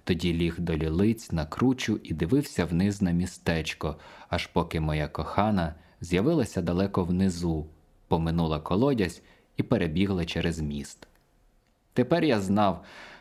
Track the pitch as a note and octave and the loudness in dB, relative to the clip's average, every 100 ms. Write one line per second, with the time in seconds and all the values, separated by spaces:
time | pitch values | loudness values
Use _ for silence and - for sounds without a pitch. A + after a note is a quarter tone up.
0 | - E2 F2 E2 E2+ E2+ E2+ D#2+ D#2 D#2+ | -2 0 0 0 0 -2 -2 -2 0 2
1 | G#2+ A2+ - E2 D#3 - B2 B2+ - G#2+ | 2 0 -4 -4 -2 0 2 2 -2 -4
2 | - D#2+ E2+ C3+ C#3+ - E2+ F2 G2+ G2+ | -4 -4 0 0 0 -2 0 2 2 2
3 | F#2 E2+ F2+ - - E2 D2+ - D#2 D2 | 2 2 0 -4 -2 -2 -2 -6 -6 -8
4 | - - - F2 - F2 E2 E2 D#2 D2+ | -14 -20 -6 -6 -2 -2 0 0 0 0
5 | D2 - D#2 - G#2+ G2 D#2+ - - - | -2 -4 -4 0 2 2 -2 -6 -18 -14
6 | E2+ F2 B2+ E3 G#2+ G2 F2 F2 G2 G2 | 0 2 2 2 0 -2 0 0 0 0
7 | F2 F2+ F#2+ E2+ E2+ D#2 D2+ - _ _ | 0 2 2 0 -2 -2 -6 -14 _ _
8 | - E2+ E2 E2+ D#2+ D#2 - F#2 C#3 A#2+ | -2 0 0 0 0 0 0 2 2 2
9 | F2+ - - _ _ - - A2+ E2+ D#2 | 0 -4 -18 _ _ -6 0 0 2 0
10 | G2 F#2 E2 E2+ E2+ D#2+ D2 C#2+ C#2 - | 0 0 -2 -2 -2 -2 -4 -6 -10 -16
11 | - _ _ _ _ _ _ _ _ - | -20 _ _ _ _ _ _ _ _ 0
12 | B2 E3+ D#3+ A2 F#2+ G2+ G2+ E2+ - - | 2 4 4 4 4 4 4 2 -6 -20
13 | - - | -20 -20